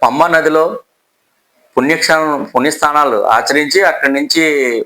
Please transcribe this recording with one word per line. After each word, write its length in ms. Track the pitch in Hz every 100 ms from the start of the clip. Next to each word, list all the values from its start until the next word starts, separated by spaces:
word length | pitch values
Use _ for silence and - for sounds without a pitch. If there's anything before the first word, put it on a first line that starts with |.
పంబా 240 | 120 139 170
నదిలో 300 | 165 156 156 165 208 _ _ _ _ _ _ _ _ _ 127
పుణ్యక్ష-, 680 | 139 160 160 160 156 139 110
పుణ్యస్థానాలు 640 | 127 143 151 151 147 143 107 - 113
ఆచరించి 440 | 120 143 143 - 180
అక్కడి 200 | - 139 139
నుంచి 260 | 147 165 160 143 127 113